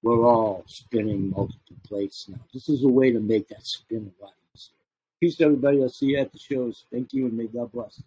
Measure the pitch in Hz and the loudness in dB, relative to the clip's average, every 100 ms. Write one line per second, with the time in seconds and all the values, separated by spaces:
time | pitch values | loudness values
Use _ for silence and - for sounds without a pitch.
0 | 113 117 117 117 110 92 - - - 117 | 2 4 6 4 2 -4 -12 -20 -6 -4
1 | 107 101 95 92 98 - _ - - 101 | -2 -2 -4 -4 -4 -6 _ -20 -12 -8
2 | 101 - - 95 - 131 - 143 135 127 | -8 -8 -16 -18 -16 -16 -4 2 4 6
3 | 131 117 107 110 101 - - - _ 113 | 4 2 0 0 -2 -16 -14 -14 _ -10
4 | 104 92 101 _ _ _ - _ _ _ | -10 _ -20 _ _ _ -20 _ _ _
5 | _ _ 170 170 156 147 139 143 127 - | _ _ -2 2 4 4 2 2 0 -2
6 | 139 139 135 - - 135 123 107 _ 120 | -2 0 -2 -8 -8 -6 -6 -8 _ -10
7 | 127 135 127 113 113 117 120 120 107 - | -6 -4 -4 -4 -8 -8 -10 -10 -12 -16